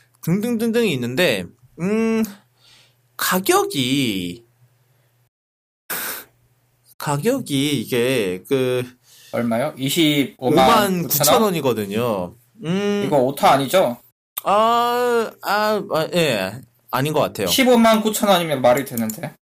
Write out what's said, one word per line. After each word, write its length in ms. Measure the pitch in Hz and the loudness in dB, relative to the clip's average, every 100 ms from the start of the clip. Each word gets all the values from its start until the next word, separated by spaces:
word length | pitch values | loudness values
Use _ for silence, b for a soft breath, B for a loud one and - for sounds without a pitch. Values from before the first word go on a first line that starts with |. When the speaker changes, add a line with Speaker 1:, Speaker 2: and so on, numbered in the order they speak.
| b _ | b _
Speaker 1:
등등등등이 720 | - 190 233 233 233 226 220 | -2 -2 0 -2 0 0 0
있는데, 520 | 131 120 131 175 101 87 - _ - | 0 -4 0 0 0 -4 -14 _ -8
음, 440 | 180 214 226 226 214 202 _ b b b b b _ - | -2 0 0 0 -2 -6 _ b b b b b _ -6
가격이, 1300 | - 185 190 370 403 143 123 139 123 95 87 87 _ _ _ _ _ _ _ _ _ _ _ _ _ _ _ B B B B _ _ _ _ _ _ _ | -2 -2 2 2 2 -2 0 0 0 -2 -6 -10 _ _ _ _ _ _ _ _ _ _ _ _ _ _ _ B B B B _ _ _ _ _ _ _
가격이 840 | - 143 214 262 - 139 147 147 | -4 -2 0 -2 -2 -2 0 -2
이게 640 | - 123 120 131 98 90 - | -2 0 0 0 0 -4 -2
그 360 | 135 127 127 123 - b b b | 0 0 -2 -4 -12 b b b
Speaker 2:
얼마요? 420 | 117 117 117 147 127 | -4 -2 -2 -2 -4
이십오만 580 | 135 170 151 147 123 - | -4 2 2 2 -2 -4
구천 160 | 135 | 0
원? 160 | 135 131 | 4 6
Speaker 1:
오만 380 | 226 202 180 139 | 4 2 0 -2
구천 340 | 139 147 254 | 0 2 4
원이거든요. 960 | 220 170 135 107 101 104 120 101 87 - _ _ | 2 0 0 -2 -2 -2 -2 -2 -6 -12 _ _
음. 400 | 151 185 202 202 202 | -6 -2 -2 -2 0
Speaker 2:
이거 100 | 147 | 0
오타 360 | 127 143 190 | 0 2 2
아니죠? 440 | 139 131 180 147 120 _ _ _ - | 2 2 2 0 -2 _ _ _ -8
Speaker 1:
아, 880 | - 202 226 233 240 240 247 233 214 - | -2 2 2 2 0 0 0 0 -2 -8
아, 420 | 160 208 214 214 - | -4 -2 0 -2 -2
아, 180 | 147 160 | -4 -2
예. 480 | 175 160 107 95 113 - _ _ | 0 0 0 -4 -8 -16 _ _
아닌 200 | 120 143 | -4 -2
것 80 | 147 | 0
같아요. 260 | 98 101 92 | -2 -2 -2
Speaker 2:
십오만 540 | 151 254 240 226 214 | 2 4 6 6 4
구천 260 | 214 214 208 | 0 -2 2
원이면 340 | 180 165 135 | 2 0 0
말이 220 | 123 127 | 2 2
되는데. 500 | 135 120 110 110 - - _ | 0 -6 -6 -8 -12 -14 _